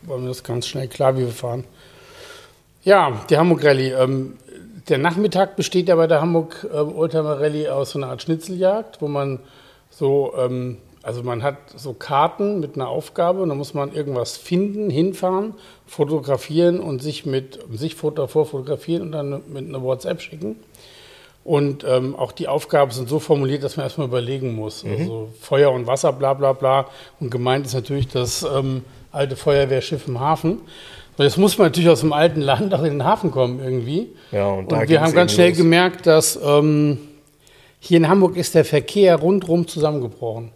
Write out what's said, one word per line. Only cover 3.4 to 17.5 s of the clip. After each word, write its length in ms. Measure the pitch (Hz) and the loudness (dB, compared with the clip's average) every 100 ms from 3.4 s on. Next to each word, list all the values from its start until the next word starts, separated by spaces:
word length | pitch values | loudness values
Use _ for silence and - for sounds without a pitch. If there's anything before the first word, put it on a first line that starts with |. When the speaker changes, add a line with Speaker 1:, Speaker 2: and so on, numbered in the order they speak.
| 175 156 | 4 4
Speaker 1:
Rallye. 300 | 143 135 131 | 4 4 2
Ähm, 400 | 131 131 135 131 - - - - 208 - | 2 2 0 -4 -12 -20 -20 -20 -20 -2
der 80 | 143 | 2
Nachmittag 560 | 156 170 208 180 196 - | 2 2 0 2 0 -2
besteht 320 | 160 185 175 | -2 0 2
ja 80 | 170 | 4
bei 100 | 165 | 4
der 160 | 160 | 2
Hamburg, 460 | 165 165 160 - 208 | 2 0 -2 -10 -8
ähm, 240 | 147 151 160 | -4 -4 -2
Oldtimer 440 | 160 160 151 143 | -2 -2 -2 -2
Rallye 300 | 151 151 151 | -2 -2 -4
aus 220 | 135 139 | -4 -4
so 80 | 143 | -6
einer 100 | 131 | -8
Art 120 | 127 | -10
Schnitzeljagd, 800 | - 160 160 180 185 208 220 - | -6 -6 -6 -2 0 0 -6 -10
wo 60 | 147 | -6
man 320 | 143 139 131 - - - _ _ | -4 -4 -6 -12 -20 -20 _ _
so, 440 | - 139 143 135 - | -4 0 0 0 -2
ähm, 400 | 127 127 127 117 - _ | -2 -2 -6 -10 -18 _
also 220 | - 120 | -10 -8
man 180 | 123 117 | -6 -4
hat 140 | 139 139 - - | -4 -6 -16 -16
so 180 | 135 | -14
Karten 680 | 113 - 143 160 - 202 208 | -14 -2 2 2 0 -4 -4
mit 160 | 147 139 | -6 -6
einer 140 | 127 | -6
Aufgabe 520 | 123 - - 175 185 | -6 -6 -2 0 0
und 80 | 180 | -2
da 60 | 139 | -4
muss 180 | 143 | -6
man 200 | 151 143 156 | -6 -6 -6
irgendwas 420 | 143 127 117 - | -6 -4 -6 -8
finden, 540 | - 175 202 202 208 | -4 -2 0 -2 -4
hinfahren, 640 | 139 180 180 185 190 220 208 - - _ | 0 -2 0 -2 -2 -4 -10 -20 -20 _
fotografieren 920 | - 147 156 131 135 - 151 175 180 | -4 -2 -2 -2 -4 -2 2 2 2
und 220 | 180 131 | -4 -6
sich 240 | 147 139 147 | -6 -8 -4
mit, 340 | 131 131 | -6 -6